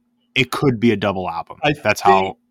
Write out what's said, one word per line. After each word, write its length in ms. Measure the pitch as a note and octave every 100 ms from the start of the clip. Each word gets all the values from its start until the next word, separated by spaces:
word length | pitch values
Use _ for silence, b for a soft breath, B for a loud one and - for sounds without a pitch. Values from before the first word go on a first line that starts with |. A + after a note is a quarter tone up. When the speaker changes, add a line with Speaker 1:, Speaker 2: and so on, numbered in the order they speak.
| _ _ _ C3
Speaker 1:
it 160 | -
could 260 | - C#3+ A#2
be 140 | A#2
a 40 | G#2
double 320 | G2+ F#2+ F2
album. 280 | E2+ - -
Speaker 2:
I 80 | D3
Speaker 1:
That's 300 | D3+ G#2+ G2+
Speaker 2:
think 120 | G#2
Speaker 1:
how, 220 | G2 F#2+ - _